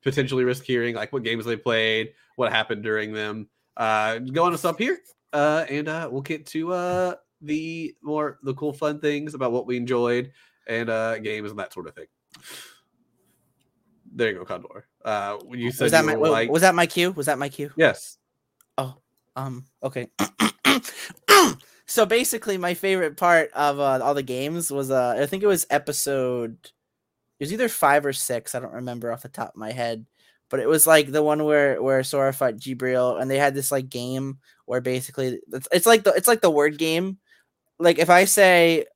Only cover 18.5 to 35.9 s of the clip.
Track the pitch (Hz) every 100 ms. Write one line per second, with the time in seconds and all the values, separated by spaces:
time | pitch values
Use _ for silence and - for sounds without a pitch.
18.5 | _ _ - 131 131 _ _ _ - 135
19.5 | 123 131 _ 135 135 120 - - _ 220
20.5 | - 262 269 - - - - - 403 320
21.5 | 143 - _ - - 208 226 247 233 220
22.5 | 190 175 175 190 190 165 143 175 170 156
23.5 | - 147 143 139 131 123 143 131 127 139
24.5 | 165 160 139 135 131 123 117 143 190 208
25.5 | 180 - 143 143 147 - 139 127 123 113
26.5 | 113 - _ _ _ _ _ _ _ 143
27.5 | 214 247 - 147 143 143 135 - 120 -
28.5 | 127 127 107 127 120 117 117 117 - 117
29.5 | - 110 123 117 113 117 _ _ _ _
30.5 | 135 123 156 156 160 143 143 151 151 151
31.5 | 151 143 113 123 135 131 143 135 135 131
32.5 | 110 135 127 127 127 127 123 131 135 143
33.5 | 139 135 139 131 127 123 131 135 135 _
34.5 | _ - 123 123 127 127 - 131 123 -
35.5 | 127 - 180 202